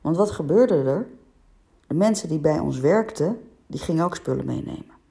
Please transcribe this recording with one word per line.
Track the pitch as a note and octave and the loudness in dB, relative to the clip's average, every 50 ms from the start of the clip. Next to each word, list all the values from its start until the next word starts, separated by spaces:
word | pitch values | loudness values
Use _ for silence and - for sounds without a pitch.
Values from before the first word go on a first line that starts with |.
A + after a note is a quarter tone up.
Want | _ C#3+ D#3+ | _ 0 2
wat | E3+ G#3 G3+ | 2 2 0
gebeurde | - - E3 C#3 D#3+ A3 B3+ - G3 D3+ | 0 -6 -2 2 4 4 4 6 4 2
er? | C3+ C3 C3+ F3+ B3 - - - _ _ _ _ _ _ _ _ _ _ _ _ _ | 2 2 0 -2 -4 -8 -14 -20 _ _ _ _ _ _ _ _ _ _ _ _ _
De | _ C3 | _ 0
mensen | D#3+ G3 A3 A3 G#3 - D#3+ | 2 2 2 2 0 -4 -4
die | D#3+ D#3 | -4 0
bij | D3 D#3 D3+ - | 2 2 2 2
ons | - C#3 C3+ B2+ | 0 -4 -4 0
werkten, | C3 D3 F#3 A3 A3 A3 - - D3 E3+ A#3+ - - - _ _ _ | 2 4 4 4 2 -2 -4 -4 -2 -2 -2 -6 -10 -20 _ _ _
die | _ - - | _ -12 -10
gingen | - - E3+ D#3+ E3+ | -4 -2 0 0 0
ook | F3+ F3 | -2 -2
spullen | - - - C3 C3 - | -6 -4 -4 -4 -4 -2
meenemen. | C3+ B2 - - - - - - - - _ _ _ | -4 -6 -6 -6 -8 -10 -12 -14 -18 -20 _ _ _